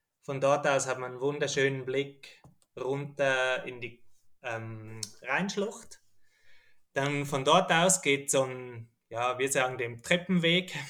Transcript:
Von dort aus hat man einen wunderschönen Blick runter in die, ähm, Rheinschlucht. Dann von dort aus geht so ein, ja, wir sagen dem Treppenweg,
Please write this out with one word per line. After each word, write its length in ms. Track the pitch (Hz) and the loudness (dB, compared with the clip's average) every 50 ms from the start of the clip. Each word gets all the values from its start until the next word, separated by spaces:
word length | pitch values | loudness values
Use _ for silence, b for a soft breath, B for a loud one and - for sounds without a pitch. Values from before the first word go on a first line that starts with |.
| _ _ _ _ _ | _ _ _ _ _
Von 180 | - 139 135 | -8 -4 0
dort 260 | 135 135 143 143 143 156 | 4 4 4 4 4 2
aus 200 | 139 135 123 127 | 2 2 2 0
hat 100 | 127 127 | -4 -4
man 140 | 127 123 | -4 -8
einen 100 | 127 123 | -6 -2
wunderschönen 640 | 127 143 147 147 143 135 - 143 135 139 135 131 127 | -2 -2 0 0 -2 -2 2 2 2 2 2 0 -4
Blick 560 | 127 131 135 139 139 139 - - - - - _ - - _ _ _ _ - | -2 -2 -2 -2 -2 -6 -16 -20 -20 -20 -20 _ -20 -20 _ _ _ _ -8
runter 840 | 123 127 135 139 143 139 139 - 143 135 131 131 127 131 127 123 - | -4 -4 -4 -4 -4 -8 -4 0 2 2 2 2 2 2 0 -2 -4
in 140 | 131 127 120 | -8 -10 -10
die, 240 | 117 117 113 - - - - _ _ - - _ | -12 -12 -14 -16 -20 -20 -20 _ _ -20 -20 _
ähm, 580 | - 127 117 113 113 113 110 110 110 110 110 113 - - - - | -10 -8 -8 -6 -8 -8 -10 -12 -12 -14 -12 -12 -12 -14 -14 -14
Rheinschlucht. 800 | - 123 135 151 180 202 - 208 196 220 - - - - - - _ _ _ b b b b b b b b b b b b b b _ _ | -4 -2 0 0 0 0 0 -2 -2 -4 -4 -8 -14 -16 -20 -20 _ _ _ b b b b b b b b b b b b b b _ _
Dann 320 | 147 135 143 147 143 143 139 | -2 0 0 0 -2 -2 -2
von 180 | 151 135 131 | -2 0 4
dort 260 | 135 156 180 185 - | 6 6 6 6 4
aus 300 | 175 165 170 185 - - | 4 4 4 4 4 2
geht 300 | - 143 139 139 139 - | 2 2 2 2 2 0
so 120 | - 135 131 | 2 2 2
ein, 480 | 127 127 127 127 123 120 117 113 - _ _ _ _ | 2 -2 -8 -10 -12 -12 -14 -16 -16 _ _ _ _
ja, 280 | 113 113 120 123 127 123 | -6 -2 0 0 0 0
wir 140 | 131 139 | 0 0
sagen 260 | 135 143 127 131 131 120 | 2 2 2 2 0 -2
dem 240 | 120 117 117 117 | -4 -6 -6 -10
Treppenweg, 720 | - - 175 180 175 - 190 175 160 165 170 180 180 - - 147 139 - | 0 0 0 0 2 2 2 4 4 4 4 2 2 -2 -8 -10 -10 -10